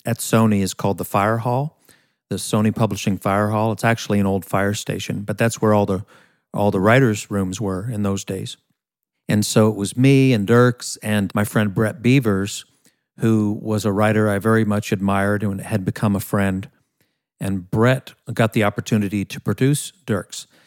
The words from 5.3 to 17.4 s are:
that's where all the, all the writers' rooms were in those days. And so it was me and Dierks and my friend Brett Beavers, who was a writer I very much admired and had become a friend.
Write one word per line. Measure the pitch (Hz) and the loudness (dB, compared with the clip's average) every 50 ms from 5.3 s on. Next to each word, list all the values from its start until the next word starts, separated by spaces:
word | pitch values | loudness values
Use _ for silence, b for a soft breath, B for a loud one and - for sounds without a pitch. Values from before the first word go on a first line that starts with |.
| 104 - | -4 -2
that's | 117 113 - - - | -2 -2 0 0 2
where | 107 107 | 2 4
all | 104 104 | 4 2
the, | 98 98 92 104 b b b b b b b b b - | 2 0 -4 -6 b b b b b b b b b -4
all | 101 101 104 | -2 0 0
the | 101 95 | 2 2
writers' | 90 107 117 131 139 117 104 101 - - | 4 4 4 6 4 2 2 -2 -4 -6
rooms | 101 101 98 92 92 95 117 | -4 -4 -4 -4 -4 -6 -6
were | 95 95 90 98 123 | -4 -4 -6 -6 -6
in | 117 104 104 | -4 -4 -2
those | 98 98 98 - | -2 -2 -4 -6
days. | - 98 98 107 117 - - _ _ _ _ _ _ _ _ _ _ _ _ _ - | -8 -8 -8 -8 -10 -12 -16 _ _ _ _ _ _ _ _ _ _ _ _ _ -2
And | 107 104 107 | 0 0 0
so | - - 113 107 110 | 2 2 4 4 4
it | 107 | 2
was | 101 101 95 - | 0 -4 -4 -2
me | 120 127 135 139 135 135 131 127 | 2 4 4 6 6 6 4 4
and | 107 101 | 2 2
Dierks | 101 117 120 123 127 123 - - - - - - | 4 4 6 6 4 2 0 -6 -12 -12 -10 -6
and | 110 104 104 98 92 - | -2 -2 0 -2 0 0
my | - 104 | -2 -2
friend | - - 117 107 104 92 | 0 0 0 0 0 0
Brett | 101 110 107 - - 107 | 0 -2 -2 -2 -2 2
Beavers, | 120 127 139 123 113 101 95 98 101 - - - _ _ _ _ _ _ _ _ _ _ - | 2 4 4 4 2 0 0 -2 -4 -6 -10 -14 _ _ _ _ _ _ _ _ _ _ -2
who | - 113 110 110 107 104 104 - - | 0 2 2 2 2 0 -2 -4 -4
was | 110 107 104 - | -4 -2 -2 0
a | 107 98 | 0 0
writer | 101 107 107 107 107 107 107 | 2 2 2 2 2 2 2
I | 101 101 | 0 0
very | 90 113 113 110 110 | 2 2 2 2 2
much | 104 104 104 - - 110 | 2 0 -2 -2 -2 -4
admired | 95 98 98 98 98 98 101 104 104 104 | -2 0 0 0 2 2 0 0 0 -2
and | 104 98 98 | -4 -4 -6
had | - - - 104 92 | -6 -4 -4 -4 -2
become | 98 - - - 107 101 | -4 -4 -2 0 0 0
a | 98 | 0
friend. | - - - 104 98 98 95 95 95 - _ _ _ _ _ _ _ _ _ _ _ _ _ - | -2 -2 -2 -2 0 0 -2 -4 -6 -10 _ _ _ _ _ _ _ _ _ _ _ _ _ -8